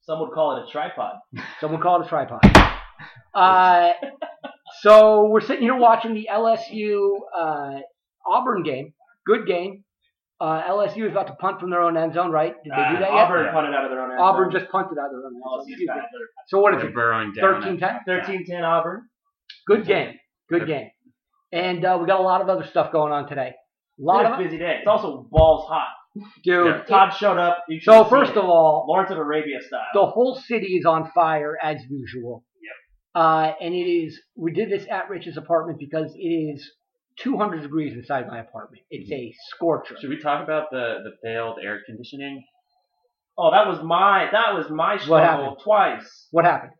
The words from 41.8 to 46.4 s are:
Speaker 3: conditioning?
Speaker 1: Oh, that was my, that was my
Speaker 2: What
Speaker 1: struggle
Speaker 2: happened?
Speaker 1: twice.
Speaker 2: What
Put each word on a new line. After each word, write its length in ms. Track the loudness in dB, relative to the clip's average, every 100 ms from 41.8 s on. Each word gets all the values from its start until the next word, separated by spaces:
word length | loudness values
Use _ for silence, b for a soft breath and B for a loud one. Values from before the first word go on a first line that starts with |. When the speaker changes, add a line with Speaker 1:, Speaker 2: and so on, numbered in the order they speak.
| -14
Speaker 3:
conditioning? 580 | -18 -18 -16 -14 -16 _ _ _ _ _ _ _ _ _ 0
Speaker 1:
Oh, 140 | 2
that 160 | 4 2
was 160 | -4
my, 460 | -2 2 4 2 0
that 240 | 0 0 -4
was 140 | -6
my 220 | -4 -2
Speaker 2:
What 80 | -4
Speaker 1:
struggle 420 | 2 4 4 2 -4
Speaker 2:
happened? 120 | -8
Speaker 1:
twice. 640 | 0 2 2 -2 -14 -20 _
Speaker 2:
What 140 | 2